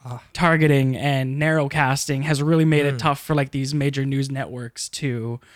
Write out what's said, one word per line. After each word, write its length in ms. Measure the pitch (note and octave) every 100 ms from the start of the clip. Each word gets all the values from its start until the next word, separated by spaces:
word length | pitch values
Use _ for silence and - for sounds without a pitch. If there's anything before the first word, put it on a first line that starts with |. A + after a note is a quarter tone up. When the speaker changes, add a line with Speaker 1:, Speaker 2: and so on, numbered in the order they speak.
| B2
Speaker 1:
Ah. 160 | B2 -
Speaker 2:
targeting 640 | - E3+ E3 D#3 C#3 C3 B2+
and 440 | C#3 C3+ C3 C3+
narrowcasting 840 | D#3 D#3+ C#3 D#3 C3+ C#3 - C3+
has 180 | D3 C#3+
really 220 | D3 E3
made 200 | D#3 D3+ C#3+
it 100 | C3
Speaker 1:
Mm. 20 |
Speaker 2:
tough 220 | D3+ C#3
for, 140 | -
like, 180 | D3+ C3+
these 200 | C#3+ C3+
major 300 | D3 C#3 C#3
news 260 | C3+ C#3 C3+
networks 580 | C3+ B2+ B2 A#2+ - -
to, 500 | - C#3+ A#2+ A2+ A#2+ _